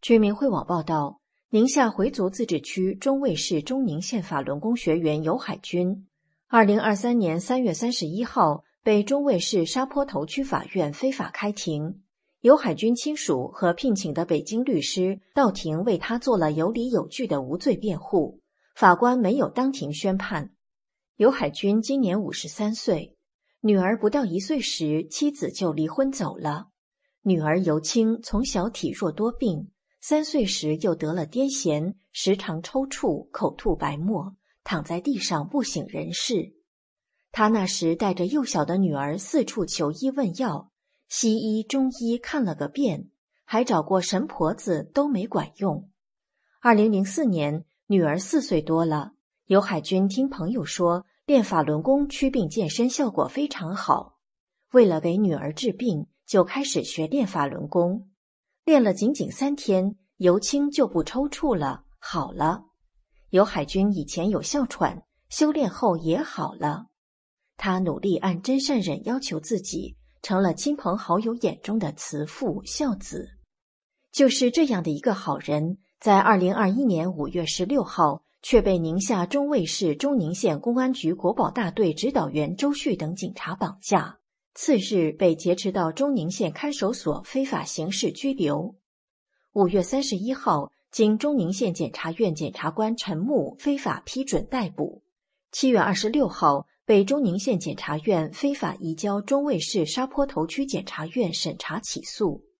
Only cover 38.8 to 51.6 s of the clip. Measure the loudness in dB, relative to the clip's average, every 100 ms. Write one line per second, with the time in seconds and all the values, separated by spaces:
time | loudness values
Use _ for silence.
38.8 | 0 0 -4 -6 -2 -2 -2 -4 -6 -2
39.8 | -4 -2 -4 -2 -4 -2 -4 -4 -10 _
40.8 | _ _ _ -2 0 0 0 -2 -2 0
41.8 | 0 0 -2 -2 -2 -2 -2 -2 -6 0
42.8 | 0 -2 -10 _ _ _ _ 0 2 0
43.8 | 2 0 2 -2 -2 -2 -2 -2 -2 -2
44.8 | 0 -2 0 0 -2 -4 -4 _ -2 -2
45.8 | -8 _ _ _ _ _ _ _ 4 6
46.8 | 6 4 0 0 2 2 0 -2 -8 _
47.8 | _ 4 4 0 0 -2 2 -2 2 0
48.8 | 2 0 -4 _ _ _ _ 4 4 -4
49.8 | 0 2 2 0 -2 -2 -4 -4 -4 0
50.8 | 2 2 -4 _ 2 2 4 0